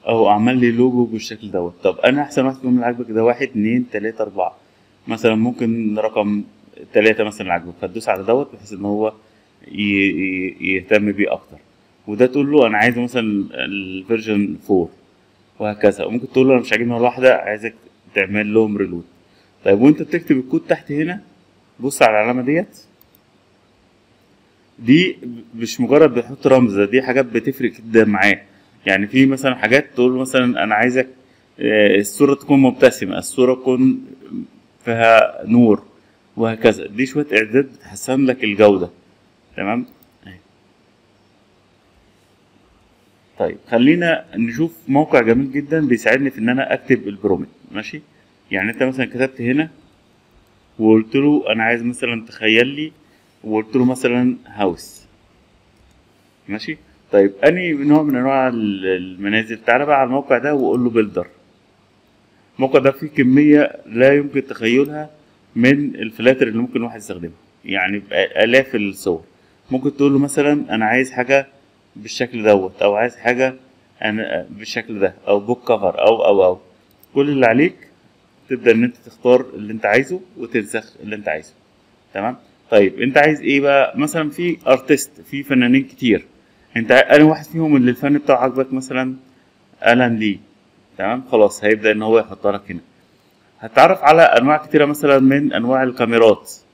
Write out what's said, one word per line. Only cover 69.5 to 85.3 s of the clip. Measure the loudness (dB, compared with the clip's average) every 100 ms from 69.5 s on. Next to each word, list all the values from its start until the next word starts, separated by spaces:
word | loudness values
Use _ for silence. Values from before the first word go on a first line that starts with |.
| _ _
ممكن | -6 -6 0
تقول | 2
له | 2
مثلًا: | 0 0 0 0 -2
"أنا | -4
عايز | 0 0 -2
حاجة | -6 0 0 -2 _ _ _ _
بالشكل | -20 -16 -8 -8 -2
دوت"، | 2 2 0 -2
أو | 0
"عايز | 0 -4
حاجة | -4 -4 -2 -2 -4 _ _ _ _
أنا | -6 -6 -6 -8 -10
بالشكل | -18 -10 -10 -8 -4
ده"، | -4 -4 -2
أو | -2
بوك | -2 -6
cover، | -2 0 0 2 2
أو، | 2
أو، | 2 4
أو. | 2 0 _ _ _ _ _
كل | -4 -2
اللي | 2
عليك | 2 4 0 -2 _ _ _ _ _ _ _
تبدأ | -2 2
إن | 2
أنت | 0 -4
تختار | -20 _ 2 2 0
اللي | -14 -12
أنت | -6
عايزه | 0 0 0 -10 -12 -16
وتنسخ | -6 -6 -4 -10 -10 -20
اللي | -14
أنت | -10 -8
عايزه، | -8 -12 _ _ _ _ _ _
تمام؟ | -8 -8 -10 _ _ _
طيب، | 4 4 0
أنت | 0 2
عايز | 2 0
إيه | 0 0
بقى؟ | 2 2 2 -2
مثلًا | -6 -4 -6
في | -6 -6 -4 0
artist، | 0 2 -2 -2 -16
في | -14